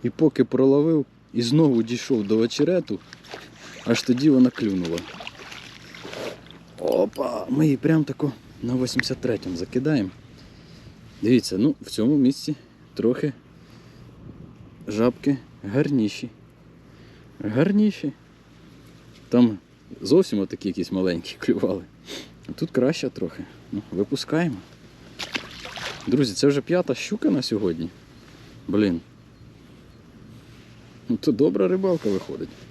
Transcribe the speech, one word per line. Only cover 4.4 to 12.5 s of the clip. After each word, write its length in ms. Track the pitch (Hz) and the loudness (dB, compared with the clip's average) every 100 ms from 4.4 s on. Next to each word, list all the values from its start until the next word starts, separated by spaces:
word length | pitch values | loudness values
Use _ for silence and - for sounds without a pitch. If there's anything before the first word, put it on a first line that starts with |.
| 127 | 6
клюнула. 500 | - 110 95 85 85 90 - - - - - - - - - - - - - - - - - | 4 -2 -2 -2 -4 -8 -14 -16 -16 -18 -18 -18 -20 -20 -18 -14 -12 -12 -12 -20 -20 -20 -6
Опа! 640 | - - - - 131 117 95 | 0 2 0 -2 -6 -6 -4
Ми 160 | 131 156 | 2 2
її 120 | 135 | 4
прям 260 | 151 160 | 4 2
тако 300 | 143 135 143 - - - | 2 -2 -4 -4 -20 -10
на 120 | 117 127 | -4 -2
вісімдесят 420 | 123 120 - - | 0 -2 -2 -4
третьому 400 | 123 107 92 90 | -2 -2 -4 -8
закидаємо. 520 | 117 127 139 147 95 - - - - - - - - - - - | -4 -2 2 0 0 -8 -20 -20 -20 -20 -20 -20 -20 -20 -20 -4
Дивіться, 360 | 107 123 - 95 | 4 4 2 0
ну, 180 | 135 - | 0 0
в 80 | - | -8
цьому 280 | - 113 147 | -2 2 4
місці 380 | 131 139 - | 4 2 -6